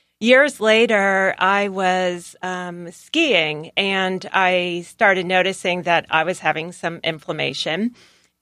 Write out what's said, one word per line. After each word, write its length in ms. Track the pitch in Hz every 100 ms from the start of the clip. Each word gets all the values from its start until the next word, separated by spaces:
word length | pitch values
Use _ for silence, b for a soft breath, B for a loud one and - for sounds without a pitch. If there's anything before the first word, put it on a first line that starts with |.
| b _
Years 400 | 220 254 285 -
later, 720 | 214 220 233 214 196 190 190 -
I 300 | 185 202 202
was, 720 | 190 185 185 185 175 - -
um, 480 | 180 185 180 175 175
skiing, 800 | 180 - 302 330 190 156 151 160 -
and 520 | 196 196 185 185 196
I 540 | 185 185 180 180 175 170
started 380 | - 214 185 180
noticing 580 | 185 180 190 196 175
that 220 | 175 165 -
I 140 | 160
was 160 | 160 180
having 320 | 160 156 165
some 300 | 180 175 170
inflammation, 920 | - 160 - 160 143 139 - 160 226 240 b b b _